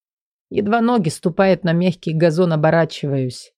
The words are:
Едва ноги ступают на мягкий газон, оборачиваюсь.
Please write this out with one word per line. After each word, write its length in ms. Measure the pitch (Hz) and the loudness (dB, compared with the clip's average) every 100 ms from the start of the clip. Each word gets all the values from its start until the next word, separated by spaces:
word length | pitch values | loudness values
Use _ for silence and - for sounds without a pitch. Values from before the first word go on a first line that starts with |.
| _ _ _ _ - | _ _ _ _ -10
Едва 300 | - 208 233 | -4 0 0
ноги 280 | 233 247 156 | 2 0 -2
ступают 540 | - 185 165 190 175 | -4 -4 0 2 2
на 80 | 175 | 0
мягкий 420 | 170 185 175 - | 0 0 -2 -4
газон, 400 | 156 170 156 180 | 2 2 2 0
оборачиваюсь. 1000 | 156 156 165 160 - 147 135 127 - - | 2 2 2 0 -4 -4 -2 -4 -8 -18